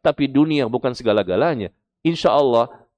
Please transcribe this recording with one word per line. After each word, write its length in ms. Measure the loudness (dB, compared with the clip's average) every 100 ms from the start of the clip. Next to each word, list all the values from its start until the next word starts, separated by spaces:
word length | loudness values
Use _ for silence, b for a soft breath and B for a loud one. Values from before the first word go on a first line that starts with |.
tapi 240 | -2 0 0
dunia 400 | 2 2 0 -2
bukan 320 | -4 -6 -4
segala-galanya. 720 | -2 0 0 0 0 -2 -8 _ _ _
Insya 320 | -4 0 2
Allah, 360 | 2 2 2 0 B B